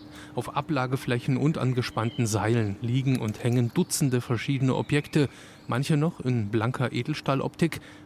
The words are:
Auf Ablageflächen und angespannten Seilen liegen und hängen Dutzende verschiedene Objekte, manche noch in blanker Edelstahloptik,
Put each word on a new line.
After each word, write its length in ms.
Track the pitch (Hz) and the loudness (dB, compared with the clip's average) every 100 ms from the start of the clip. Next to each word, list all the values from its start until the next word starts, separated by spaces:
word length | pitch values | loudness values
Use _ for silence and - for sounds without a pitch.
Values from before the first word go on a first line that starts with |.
| - - - | -16 -18 -12
Auf 220 | - - - | -8 -4 -4
Ablageflächen 800 | 147 143 127 131 - 123 - 127 | -2 0 0 -2 0 -2 0 2
und 220 | 139 - | 2 2
angespannten 680 | 127 123 117 - 110 - 113 | 0 0 -2 0 -2 0 0
Seilen 500 | 104 107 117 107 98 | 2 2 2 0 -2
liegen 400 | 117 127 131 127 | -2 0 2 0
und 240 | 117 104 | 0 -2
hängen 280 | 120 123 117 | 0 2 2
Dutzende 480 | - - - 143 123 | 2 0 2 2 2
verschiedene 520 | - 117 - 139 131 | 0 -2 0 0 2
Objekte, 540 | - 117 147 - 160 139 - - - - | 2 0 -2 0 2 0 -2 -20 -14 -4
manche 320 | 117 143 151 | -2 2 2
noch 220 | 156 - | 2 -2
in 280 | 127 123 101 | -2 0 0
blanker 440 | 110 113 - 120 | 0 0 0 -2
Edelstahloptik, 880 | 120 127 147 - 135 127 - 170 - - - | -2 -4 -4 0 0 -2 0 -2 -2 -12 -20